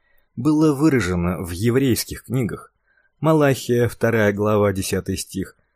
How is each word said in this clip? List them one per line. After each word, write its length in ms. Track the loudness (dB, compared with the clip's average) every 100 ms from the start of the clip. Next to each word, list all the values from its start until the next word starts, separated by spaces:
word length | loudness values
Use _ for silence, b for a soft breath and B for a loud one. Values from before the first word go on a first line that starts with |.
| _ _ _ -4
было 380 | 0 2 2
выражено 680 | 2 2 2 0 0 -2 -4
в 80 | -6
еврейских 720 | -2 0 2 2 0 -4 -12
книгах. 500 | -6 -4 -4 -6 -16 _ _ _ _ -4
Малахия, 680 | 2 4 2 0 0 0 0
вторая 460 | 0 0 2 2
глава, 400 | 2 0 2 2
десятый 420 | 0 -4 -4 -4 -6
стих. 400 | -8 -10 -10 _ _